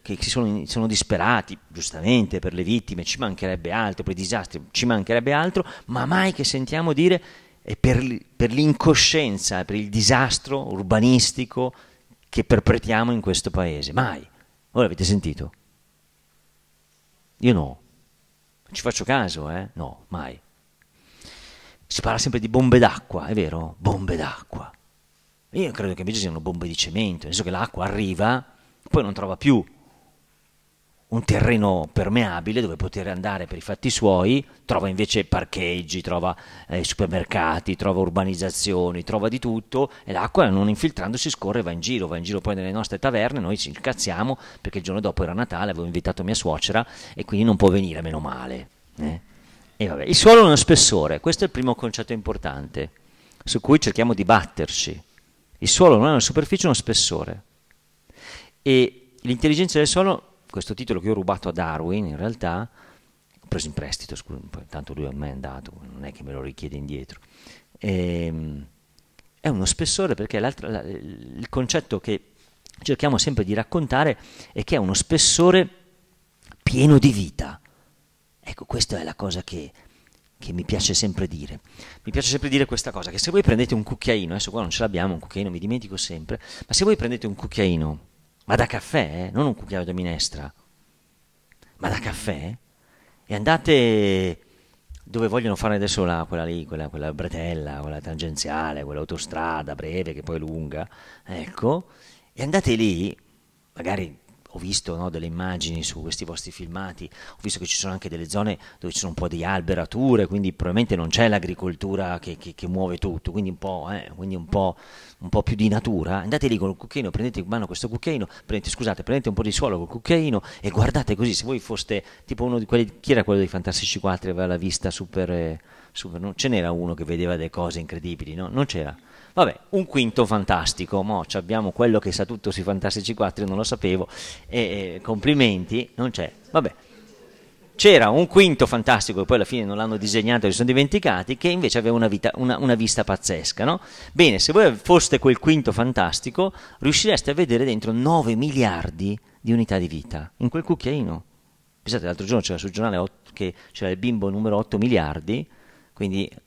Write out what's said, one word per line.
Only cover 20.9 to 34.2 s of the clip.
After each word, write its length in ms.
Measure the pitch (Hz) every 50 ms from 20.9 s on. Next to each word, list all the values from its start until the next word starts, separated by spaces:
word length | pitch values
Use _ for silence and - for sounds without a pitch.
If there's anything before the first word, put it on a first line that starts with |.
| _ _ _ _ _ - - - - - - - - - - - - _ _
Si 140 | - - -
parla 160 | - 117 113
sempre 240 | 113 - 139 117 120
di 80 | 107 113
bombe 300 | 110 127 131 127 120 123
d'acqua, 480 | 120 101 - - - - - 87 -
è 80 | 76 110
vero? 400 | 107 90 78 78 82 82 80 -
Bombe 400 | - 82 101 104 95 98 87 85
d'acqua. 560 | 82 - - - - - - - - - - - _ _ _ _ _ _ _ _ _ _ _ _ _ _ _
Io 200 | - - 190 147
credo 220 | 107 - 104 98 90
che 80 | -
invece 200 | 92 95 110 113
siano 200 | 98 90 80 80
bombe 260 | 78 90 90 87 85
di 80 | 87 82
cemento, 520 | - - 85 80 104 113 101 90 80 -
nel 80 | 76 82
senso 80 | 95 98
che 80 | 90
l'acqua 340 | 90 90 - - - - 90
arriva, 580 | 98 101 104 107 95 92 85 101 113 123 127 135 - _ _ _ _ _ _ - -
poi 140 | - 160 120
non 100 | 101 98
trova 240 | 95 95 95 95
più 260 | - - 143 139 110 87 - - _ _ _ _ _ _ _ _ _ _ _ _ _ _ _ _ _ _ _ _ _ _ _ _ _ _ _
un 160 | - 117 -
terreno 640 | - - - - 120 120 110 104 101 92 90 78 76 -
permeabile 680 | - 95 98 104 123 117 101 87 85 82 101 107 123
dove 140 | 117 95 82
poter 320 | 78 90 92 - 101 92
andare 400 | 98 92 90 92 107 101 95 90
per 100 | - -
i 40 | 85
fatti 300 | - - 101 - - 131
suoi, 540 | - - 117 104 95 90